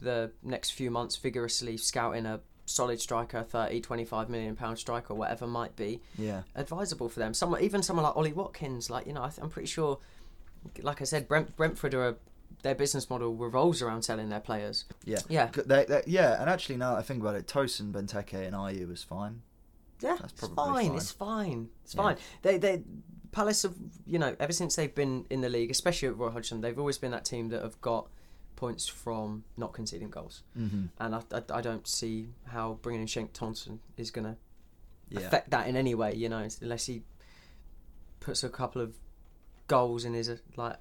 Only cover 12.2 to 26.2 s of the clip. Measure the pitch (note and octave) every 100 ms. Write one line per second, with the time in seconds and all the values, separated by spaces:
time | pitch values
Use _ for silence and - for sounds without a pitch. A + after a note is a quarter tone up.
12.2 | - - - - C#3 C3 C#3 C#3 - B2
13.2 | A#2 A2+ A#2+ B2+ E3+ E3 A#2+ A2+ A2+ A2
14.2 | G#2+ G#2 - A2 G#2 G#2 - - - -
15.2 | - D#3+ A#2 D3 - C3+ - C#3+ - F#3
16.2 | D#3 G#2 C#3 F3+ - B2+ B2+ A2 A#2 B2+
17.2 | G#2+ G2+ F2+ C#3+ C3 - G#2 G2+ G2 G#2
18.2 | G2 F#2+ F#2+ G2+ G2 F#2+ F2 F2 - F2+
19.2 | G#2 A#2 - - - - - - - F4
20.2 | F#3 - - - C#4+ C4 F#3+ C#3 - -
21.2 | G3 A3 G3 A#2 A2+ - - F3+ G3+ C#3+
22.2 | - - F#3+ F#3 F#3+ F3+ - - - -
23.2 | - A3 G#3 G#3 F#3+ E3+ - - - E3
24.2 | C#3 - D3 E3+ E3+ - D3 - C#3 B2+
25.2 | - C3 B2 A#2+ A#2 C3 F3+ E3+ C3+ A2